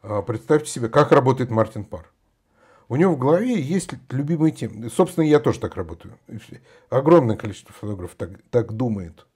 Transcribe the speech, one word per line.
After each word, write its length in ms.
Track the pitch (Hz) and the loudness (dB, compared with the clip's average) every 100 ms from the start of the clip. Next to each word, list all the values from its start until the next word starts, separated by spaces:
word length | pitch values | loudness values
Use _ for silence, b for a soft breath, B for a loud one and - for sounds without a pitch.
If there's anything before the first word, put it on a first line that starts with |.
А, 200 | 104 104 | -4 -6
представьте 480 | 98 110 - 151 - | -4 -8 0 0 0
себе, 180 | 131 113 | -6 0
как 240 | 143 147 | 2 6
работает 380 | 147 131 131 127 | 6 4 0 -2
Мартин 340 | 113 107 104 | 0 -2 -4
Парр. 220 | 101 95 - _ _ _ _ b b b b | -12 -16 -18 _ _ _ _ b b b b
У 80 | 131 | 2
него 180 | 190 | 2
в 40 | 147 | 2
голове 420 | 131 170 247 226 | 2 2 2 -2
есть 300 | 131 185 - 131 _ | 0 -2 -4 -14 _
любимые 420 | 127 147 165 156 | -6 -2 0 0
темы. 380 | 156 110 101 113 | 0 -10 -10 -8
Собственно, 340 | - 185 - | 0 0 2
я 160 | 156 147 | 4 4
тоже 200 | 147 - | 2 -2
так 160 | 92 - | -8 -8
работаю. 420 | 82 82 - - - | -12 -14 -20 -20 -18
И 100 | 113 | -18
все. 180 | - - b b b | -18 -20 b b b
Огромное 460 | 123 147 170 120 104 | 0 6 6 6 -2
количество 380 | 110 95 - | -6 -12 -18
фотографов 420 | - 104 98 90 - | -14 -10 -10 -12 -12
так, 140 | 90 95 _ | -14 -14 _
так 220 | 120 - | -2 -2
думает. 520 | 110 123 104 85 - _ | -4 -4 -4 -8 -16 _